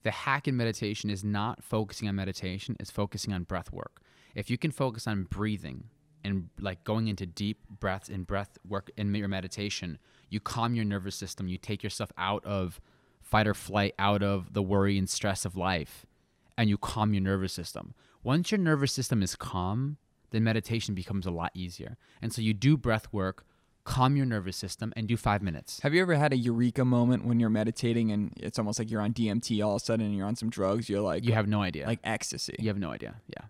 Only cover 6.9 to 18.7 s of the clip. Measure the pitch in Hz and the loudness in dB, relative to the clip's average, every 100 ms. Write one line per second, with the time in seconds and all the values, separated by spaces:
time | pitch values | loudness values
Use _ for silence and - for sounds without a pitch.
6.9 | 110 113 98 92 82 104 107 - 101 98 | 0 0 -2 -6 -4 -4 -4 -10 -6 -4
7.9 | 95 - 101 90 101 101 - 92 101 - | -4 -6 -8 -4 -4 -4 -12 -6 -6 -6
8.9 | - 104 101 101 95 92 - 101 - 87 | -4 0 0 0 -2 -4 -4 -4 -4 -6
9.9 | 76 _ _ _ 107 - 123 117 120 107 | -10 _ _ _ -6 -4 -2 0 2 0
10.9 | 101 95 - 95 - 95 92 - 104 104 | -2 -4 -8 -10 -6 -4 -6 -4 -6 -4
11.9 | - 104 - 92 101 - 101 92 - - | -6 -8 -2 -2 -2 -2 -2 -2 -6 -20
12.9 | _ _ _ - 107 107 101 - 101 101 | _ _ _ 2 4 4 2 0 2 2
13.9 | - 98 104 101 98 90 - 95 101 98 | 2 2 4 2 0 -2 -2 2 4 4
14.9 | 101 95 - 104 - 95 95 90 90 73 | 4 2 0 -2 -2 -4 -2 0 0 -2
15.9 | - - _ _ _ _ - 110 101 - | -12 -20 _ _ _ _ 0 2 4 0
16.9 | - 107 101 95 98 92 - 82 - 50 | 0 2 2 2 0 -2 -6 -10 -10 -12
17.9 | - _ _ - 143 175 214 175 | -18 _ _ 0 0 2 2 4